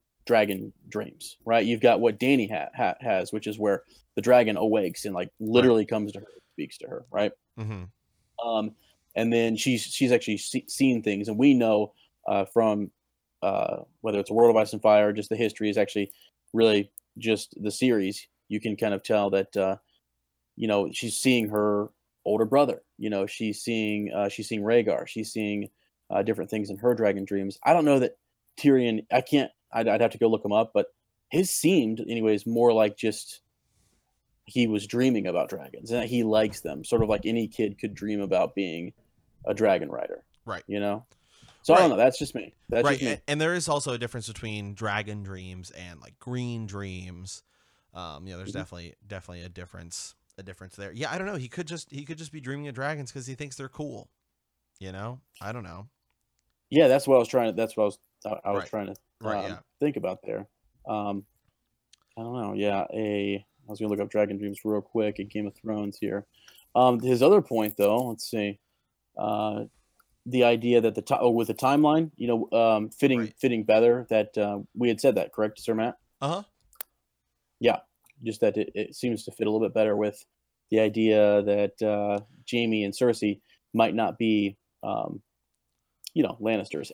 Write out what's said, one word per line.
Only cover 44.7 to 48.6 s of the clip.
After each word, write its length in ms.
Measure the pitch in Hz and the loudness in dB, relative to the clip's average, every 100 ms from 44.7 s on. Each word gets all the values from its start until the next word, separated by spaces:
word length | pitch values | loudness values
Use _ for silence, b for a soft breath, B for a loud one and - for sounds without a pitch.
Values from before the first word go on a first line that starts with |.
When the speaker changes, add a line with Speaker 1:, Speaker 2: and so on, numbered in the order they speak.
Speaker 2:
dragon 480 | 98 107 104 104 104 | -8 -4 -4 -6 -10
dreams 480 | 98 92 92 92 90 | -12 -12 -14 -14 -16
and, 280 | - 90 78 | -18 -18 -20
like, 180 | - _ | -20 _
green 460 | 123 123 123 117 110 | -8 -6 -6 -8 -10
dreams. 760 | 101 98 90 90 87 92 - _ _ _ _ _ | -10 -10 -10 -12 -14 -16 -18 _ _ _ _ _
Um, 320 | 90 85 73 92 | -16 -14 -14 -14
you 80 | |
know, 40 | 87 | -14
there's 140 | 95 | -12
Speaker 1:
Mm-hmm. 80 | 101 | -12